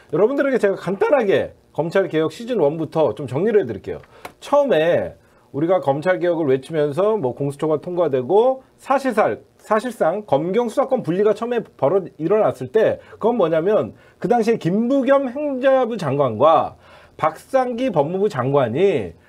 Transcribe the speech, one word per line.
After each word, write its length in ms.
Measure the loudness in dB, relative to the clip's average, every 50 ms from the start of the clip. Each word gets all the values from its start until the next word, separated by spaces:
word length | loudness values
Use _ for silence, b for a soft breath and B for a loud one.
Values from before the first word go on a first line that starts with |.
| B B
여러분들에게 460 | 0 2 2 2 2 0 0 0 0 2
제가 160 | 2 0 0
간단하게 800 | -2 -4 -6 -2 -2 0 2 2 2 2 2 0 0 0 -4 -8 _ _ _
검찰 360 | _ -6 -4 0 0 0 0 0
개혁 240 | 0 -2 -2 -2
시즌 260 | -4 -8 -8 -6 -2 0
원부터 560 | 0 0 0 -2 -6 -4 0 0 0 0 0
좀 140 | -4 -8 -6
정리를 320 | -4 -2 0 0 2 0
해드릴게요. 380 | 0 -2 -6 -10 -10 -10 -12 -12 B B B B B B B _
처음에 760 | -4 0 2 2 2 2 2 2 2 2 2 0 -2 -4 -10 b b b b b b b
우리가 280 | -6 -4 0 0 0 0
검찰 380 | 0 0 -2 0 0 -2 0 0
개혁을 280 | 0 0 0 0 0 0
외치면서 680 | 0 0 -2 -4 -2 -2 -2 0 0 0 0 0 0
뭐 160 | 0 -2 -4 -4
공수처가 460 | -4 -4 -6 -4 -4 -2 -2 -2 -2
통과되고 840 | -4 -4 -2 -2 0 0 0 -2 0 2 2 4 4 2 0 -2 B B B
사실상, 640 | _ -2 0 0 0 0 0 0 2 0 0 -2 -4 -10 _ _ _
사실상 680 | -4 -2 -2 -2 -2 -4 -4 -2 0 0 0 -2 -2
검경 420 | 0 0 0 0 0 0 0 -2 0
수사권 360 | -2 -2 0 0 -2 -2 -2
분리가 280 | -2 0 2 2 2
처음에 280 | 0 0 -4 -4 -4 -4 -6 -6 _
벌어 260 | -2 0 0 0 0 -2 -4 -8 -6
일어났을 480 | -2 0 2 2 2 0 0 -4 -6 -2
때 300 | 0 2 2 2 0 B B B
그건 240 | B B -2 0 2
뭐냐면 580 | 2 2 2 2 0 0 2 2 0 0 -2 b b b b b _
그 80 | -2
당시에 300 | 0 0 2 2 0 0
김부겸 720 | 0 0 0 0 0 0 0 0 2 2 4 2 2 2 -2
행자부 680 | -6 -6 -6 -4 -4 0 2 2 2 2 2 0 -4
장관과 800 | -4 -4 -2 0 0 0 0 2 4 4 6 6 4 2 -2 b b b b b b b b b
박상기 720 | -4 -4 -4 -4 -6 -6 -2 0 0 0 -2 -2 -4 -4 0
법무부 380 | 0 0 0 0 0 -2 -2 -2
장관이 840 | -2 -2 -2 0 2 2 2 0 0 2 2 2 2 0 -4 -8 b b b